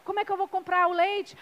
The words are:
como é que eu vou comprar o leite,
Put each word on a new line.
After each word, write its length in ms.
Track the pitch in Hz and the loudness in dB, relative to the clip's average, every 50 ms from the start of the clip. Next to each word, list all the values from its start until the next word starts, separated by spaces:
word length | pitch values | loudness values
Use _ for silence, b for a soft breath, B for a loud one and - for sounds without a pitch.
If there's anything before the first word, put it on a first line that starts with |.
| _ | _
como 140 | - 392 403 | -4 -4 -4
é 60 | 415 | -2
que 60 | 403 | -2
eu 60 | 392 | -2
vou 100 | 370 392 | -2 -2
comprar 400 | - - 370 - - 359 359 359 | -2 -2 -6 -2 0 2 2 4
o 60 | 349 359 | 4 4
leite, 420 | 339 349 392 403 403 - - - B | 2 2 2 0 -4 -6 -8 -14 B